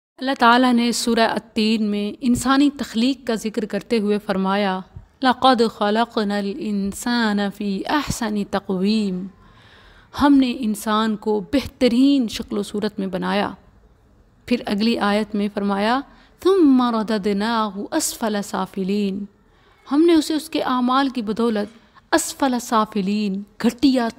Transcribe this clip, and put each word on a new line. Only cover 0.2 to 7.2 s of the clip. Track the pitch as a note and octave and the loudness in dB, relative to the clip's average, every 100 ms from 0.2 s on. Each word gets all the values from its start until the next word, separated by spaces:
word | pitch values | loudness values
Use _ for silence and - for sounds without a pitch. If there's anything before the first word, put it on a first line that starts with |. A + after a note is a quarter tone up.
| C4 C#4 | -6 2
تعالیٰ | A#3 A#3+ B3+ | 4 6 4
نے | A#3+ A#3+ | 2 0
سورہ | A3+ A#3 A3+ | -2 0 2
التین | A3+ G#3+ - A#3 G#3+ A3 | 2 0 -6 -2 0 0
میں | G#3 G#3 G#3 - | -2 -4 -6 -4
انسانی | B3+ A#3+ B3 C4+ C#4+ | -2 0 2 2 2
تخلیق | C#4+ A3+ A3 B3 C4+ - | 0 -6 -2 -2 -2 -4
کا | |
ذکر | A3 A3 A3 | -4 -4 -4
کرتے | G#3 G3+ - A#3 | -4 -6 -2 -2
ہوئے | G3+ G#3 | 0 -2
فرمایا، | G#3 F#3+ F#3+ G3+ G3+ F#3 - - - _ | -2 -2 0 0 0 -4 -8 -20 -20 _
"لَقَدْ | C4 A#3+ C4 A#3+ A3+ | 0 4 4 4 0
خَلَقْنَا | - G#3 G#3+ A3+ A3+ G3+ G3+ | 0 0 0 0 -2 -2 -2
الْإِنسَانَ | G3+ D4 G#3+ G3+ G3 - A#3+ A#3+ | -4 -6 -6 -4 -4 -6 -4 0